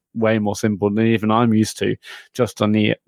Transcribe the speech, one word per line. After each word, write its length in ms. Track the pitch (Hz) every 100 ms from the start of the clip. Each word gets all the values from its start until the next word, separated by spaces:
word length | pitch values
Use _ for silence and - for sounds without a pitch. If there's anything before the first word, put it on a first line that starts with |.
| _
way 260 | - 110 110
more 160 | 104 101
simple 340 | 110 101 101
than 160 | 104 113
even 240 | 113 107
I'm 220 | 110 120
used 240 | 110 107 -
to, 180 | 101 107 - - -
just 280 | - 117 -
on 100 | 107
the, 240 | 107 107 110